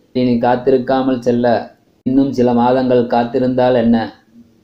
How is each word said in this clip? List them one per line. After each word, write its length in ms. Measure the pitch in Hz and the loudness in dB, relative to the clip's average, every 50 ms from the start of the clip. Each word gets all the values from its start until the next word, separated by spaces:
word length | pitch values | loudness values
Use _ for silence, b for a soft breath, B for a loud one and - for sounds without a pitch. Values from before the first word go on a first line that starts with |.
| _ _ | _ _
இனி 220 | - 127 123 127 120 117 | -4 -2 0 0 0 0
காத்திருக்காமல் 840 | 123 120 123 123 - 139 139 127 120 - 131 131 131 135 131 120 - | 0 0 0 0 0 0 0 0 0 0 -2 -2 0 -2 -2 -2 -2
செல்ல 200 | 127 120 120 120 120 113 101 - - - _ _ _ _ _ - | -2 0 0 2 0 0 0 -2 -8 -16 _ _ _ _ _ -6
இன்னும் 260 | 131 131 135 139 139 | -2 0 0 0 0
சில 160 | 123 123 120 123 120 | 0 0 0 2 2
மாதங்கள் 500 | 120 120 123 127 131 127 123 127 123 117 | 2 2 2 2 0 0 2 2 2 0
காத்திருந்தால் 680 | - 123 120 120 117 - 131 127 127 127 127 123 127 127 120 | 0 0 -2 -2 -2 -2 -2 -2 -2 0 0 0 2 2 2
என்ன? 160 | 113 117 117 113 110 104 - - _ _ _ - - _ _ _ | 2 2 2 0 -2 -6 -12 -18 _ _ _ -20 -20 _ _ _